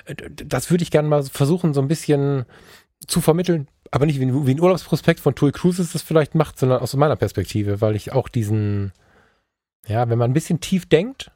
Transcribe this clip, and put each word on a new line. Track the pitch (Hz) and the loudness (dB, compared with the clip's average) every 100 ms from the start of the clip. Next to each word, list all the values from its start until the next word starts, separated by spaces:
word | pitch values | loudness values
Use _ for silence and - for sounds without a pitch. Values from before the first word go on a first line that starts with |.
| - | -16
d-, | - - | -14 -14
d-, | - 147 | -14 -8
das | 127 - | -6 0
würde | 175 | -2
ich | 170 | 2
gerne | 156 151 | 0 2
mal | 147 | 0
versuchen, | 135 - 139 180 170 | 0 0 2 2 0
so | 139 | 0
ein | 135 | 0
bisschen | 160 - 147 139 139 123 - - - _ _ - | -2 0 0 2 -2 -4 -12 -20 -20 _ _ -6
zu | - | 0
vermitteln, | 165 160 185 165 139 _ - | 2 2 2 -2 -4 _ -6
aber | 131 151 | 0 0
nicht | 139 | 2
wie | 131 | 0
ein, | 127 139 | 2 2
wie | |
ein | 135 | 2
Urlaubsprospekt | 170 175 - 160 - 165 | 4 2 0 -2 0 2
von | 147 | 2
tui | 127 143 | 2 0
Cruises | - 180 180 175 | 2 0 0 -2
das | 156 | -6
vielleicht | - 160 143 | 0 0 2
macht, | 160 156 - | 0 -2 0
sondern | 131 127 | 0 0
aus | 120 | 0
meiner | 135 151 120 | 0 0 2
Perspektive, | 104 - 92 107 101 101 | -2 -2 -4 -4 -2 0
weil | 107 107 | 0 -2
ich | - | -4
auch | 135 - | -4 -2
diesen, | 123 104 107 104 101 98 - _ _ _ _ _ _ _ _ - | -4 -2 -2 -2 -2 -6 -10 _ _ _ _ _ _ _ _ -4
ja, | 107 120 | -2 0
wenn | 117 | 2
man | 120 | 2
ein | |
bisschen | 135 - 165 | 0 0 -4
tief | - 190 - | -2 -4 4
denkt | 156 220 269 - | 2 2 -6 -18